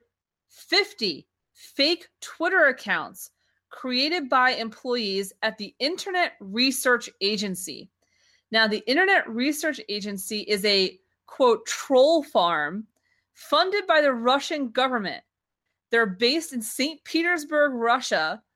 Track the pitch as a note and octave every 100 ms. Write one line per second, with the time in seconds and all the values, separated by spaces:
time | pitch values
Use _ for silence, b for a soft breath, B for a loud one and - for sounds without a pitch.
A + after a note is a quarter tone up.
0 | _ _ _ _ _ - - F4+ G#4 -
1 | G#3 C#3 - _ _ _ - - C#4+ E4+
2 | - - - - E4+ F#4 C#4+ - G#3 E3+
3 | C#3+ - - _ _ _ _ - B3+ B3
4 | D4 F4 C4 C4+ B3+ B3 A3+ - C4 A#3+
5 | G#3 F#3+ G3 - A3 G#3+ G3+ - C4+ F4+
6 | G4+ F4+ E4+ - G3 G#3+ C4 B3+ C4 A#3+
7 | - - G3 G#3 G#3 F3+ - - F#3 _
8 | _ _ _ _ - A3 A3 G#3+ - C#4+
9 | F#4+ F#4+ - A3+ C4+ D4 D#4+ C#4 - G#3
10 | G3+ G3 - G#3+ - G#3 G#3 G3 F#3 -
11 | _ _ - - B3+ A3 - - - C4
12 | C#4+ E4 C#4+ A3 F3 D#3+ D3 G3 A3 _
13 | _ _ _ - - D4 F#4 G4+ G4 D#4
14 | D4 A#3+ A#3+ C#4 - D#4 B3 A#3 C4 B3
15 | F#3 A#2 - _ _ _ _ _ - A#3
16 | A3 F3+ A#3+ D#4+ D#4+ B3+ G#3+ - C#4 D#4
17 | - D#4+ F4 F4 D4 D4+ D4 B3 A#3 B3
18 | - F#3 D#3 G#3+ _